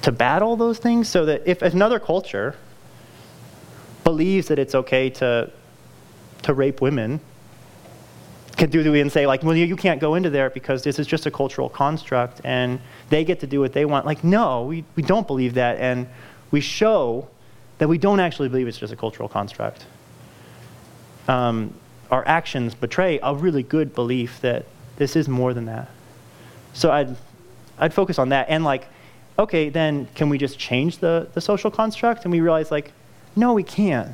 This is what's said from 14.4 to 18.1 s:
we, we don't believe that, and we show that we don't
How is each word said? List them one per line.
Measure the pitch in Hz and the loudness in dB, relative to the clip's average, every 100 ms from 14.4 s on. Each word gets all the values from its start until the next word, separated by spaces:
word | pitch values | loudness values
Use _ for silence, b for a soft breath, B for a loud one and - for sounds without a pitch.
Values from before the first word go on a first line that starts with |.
| 214 127 | 2 0
we, | 123 165 160 - | -4 -8 -8 -6
we | |
don't | 143 202 - | 2 0 2
believe | 135 123 123 | 0 0 2
that, | 120 117 | 0 0
and | 127 123 123 B B B B | -2 -2 -6 B B B B
we | - | -2
show | - - 214 214 127 117 131 - b b b - | -2 0 2 2 0 -4 -8 -20 b b b -2
that | 151 | 2
we | 165 | 2
don't | 196 | 4